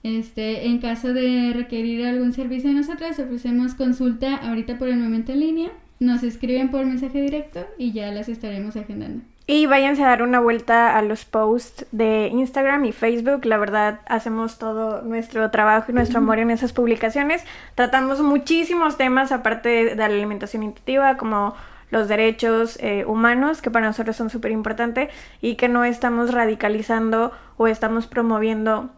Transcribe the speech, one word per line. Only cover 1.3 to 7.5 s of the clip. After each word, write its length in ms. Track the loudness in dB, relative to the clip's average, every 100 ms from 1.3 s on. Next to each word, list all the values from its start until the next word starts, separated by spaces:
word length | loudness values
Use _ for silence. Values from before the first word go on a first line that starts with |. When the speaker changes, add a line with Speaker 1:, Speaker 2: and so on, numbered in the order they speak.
| 2 2
Speaker 1:
requerir 520 | 0 -4 -4 -4 -2 -2
algún 260 | 0 0
servicio 360 | -2 -4 -2 0
de 60 | 2
nosotras, 440 | 0 -4 -6 -6
ofrecemos 540 | -6 -6 -2 0 0
consulta 600 | 0 0 2 0 0 -2 -4
ahorita 420 | -4 -4 -4 -4
por 100 | -2
el 100 | 0
momento 340 | 0 -2 -2
en 80 | 0
línea. 280 | 0 0 -4 -8 -20 _
Nos 220 | 0 2
escriben 480 | -2 -4 -2 0 0
por 160 | 0 -2
mensaje 340 | -2 -4 -2
directo 440 | -2 -2 -6